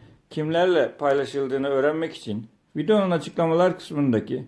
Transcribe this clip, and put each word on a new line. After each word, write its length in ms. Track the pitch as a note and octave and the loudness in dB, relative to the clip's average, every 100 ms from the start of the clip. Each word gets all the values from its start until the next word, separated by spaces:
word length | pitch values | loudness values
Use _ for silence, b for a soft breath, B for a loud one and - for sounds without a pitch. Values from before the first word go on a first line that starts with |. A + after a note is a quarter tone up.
| B B _ | B B _
kimlerle 640 | - D3+ E3 F#3 E3+ A#2+ | -8 -2 2 4 4 2
paylaşıldığını 760 | - C#3+ C#3 C3+ C#3+ C3+ C3+ C#3 | 0 0 2 0 -4 -2 -2 0
öğrenmek 480 | C#3 C#3+ D#3 E3 - | 2 2 0 -4 -8
için 320 | - G#2+ A#2+ _ _ - | -8 -8 -8 _ _ -6
videonun 360 | D#3+ G#3+ F#3+ | 0 2 2
açıklamalar 640 | E3+ D3 - E3 E3 F#3 F3 | -2 -4 -2 0 4 2 0
kısmındaki 680 | - D3+ C#3 A2+ G#2 B2+ | -6 -2 2 2 0 -8